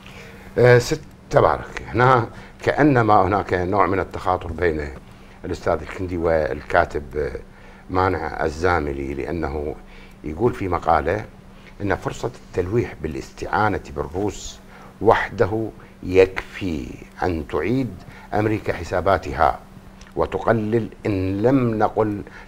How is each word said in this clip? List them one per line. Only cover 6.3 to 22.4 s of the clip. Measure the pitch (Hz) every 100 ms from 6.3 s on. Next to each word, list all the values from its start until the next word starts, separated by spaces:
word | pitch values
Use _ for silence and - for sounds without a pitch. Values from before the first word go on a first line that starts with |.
| 80 73 69 - 90 82 78 69 73
آه، | 69 - - - - - -
مانع | 92 95 87 80 - 80
الزاملي، | 78 90 87 73 69 67
لأنه | 69 64 85 76 76 73 - - - - -
يقول | 76 78 117
في | - 95
مقالة | 85 80 80 71 104 113 - - - - -
إن | 98 92
فرصة | 135 - 123 - -
التلويح | - 90 120 - -
بالاستعانة | 80 67 - - - 92 107 85 71 71
بالروس | 71 90 101 - - - - - - -
وحده | 101 123 - 98 101 110 107 - - -
يكفي | 90 92 92 - - - 98 73 60 - - -
أن | 90 82 73
تعيد | 85 87 131 120 87 - - -
أمريكا | 101 110 107 -
حساباتها | - 85 92 90 98 71 65 73 - - - - - - -
وتقلل، | 80 - - 113 107 117 104 - 107
إن | 98 95 98
لم | 117 135 120 107
نقل | 107 - 107 101 - -